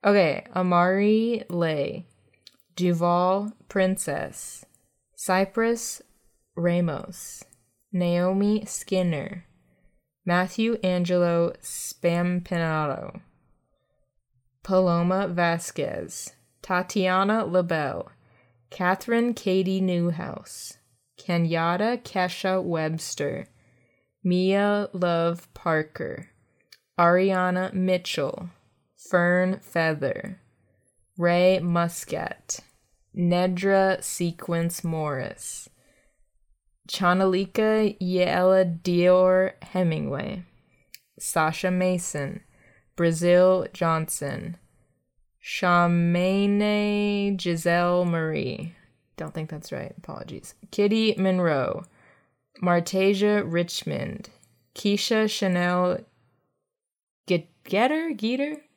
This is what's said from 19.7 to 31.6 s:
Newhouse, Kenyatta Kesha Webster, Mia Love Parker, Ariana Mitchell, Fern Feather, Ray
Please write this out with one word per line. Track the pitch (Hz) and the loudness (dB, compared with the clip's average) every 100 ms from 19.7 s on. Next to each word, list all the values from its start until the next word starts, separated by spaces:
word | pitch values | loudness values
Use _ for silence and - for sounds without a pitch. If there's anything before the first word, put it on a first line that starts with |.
| 190 | 0
Newhouse, | 185 175 175 165 - - - - - - _ _ _ - | 0 0 0 -2 -8 -12 -16 -16 -16 -18 _ _ _ -14
Kenyatta | - 170 165 165 165 180 214 240 | -4 0 0 0 0 0 0 -2
Kesha | - 190 185 180 190 190 | -4 -2 -2 -2 -2 -2
Webster, | 175 165 156 160 - - 147 156 - _ _ _ _ _ _ _ | -2 -2 -2 -4 -8 -6 -6 -6 -12 _ _ _ _ _ _ _
Mia | 180 180 185 196 202 208 208 | 0 2 2 2 2 0 -2
Love | 185 175 170 170 170 - | -2 0 0 0 -2 -10
Parker, | - - 156 156 - - - - _ _ _ _ - _ - | -8 -2 -2 -2 -8 -10 -10 -14 _ _ _ _ -20 _ 2
Ariana | 170 180 190 185 180 180 185 | 4 4 4 2 0 0 -2
Mitchell, | 185 185 180 180 - 139 - 175 _ _ _ _ _ - | -2 0 0 -2 -4 -4 -6 -12 _ _ _ _ _ -2
Fern | 180 175 180 185 185 | 2 4 2 2 -2
Feather, | - 170 160 156 135 - - - _ _ _ _ _ _ _ - | -6 -2 -2 0 -4 -4 -8 -14 _ _ _ _ _ _ _ -2
Ray | 175 175 180 190 | 2 4 4 4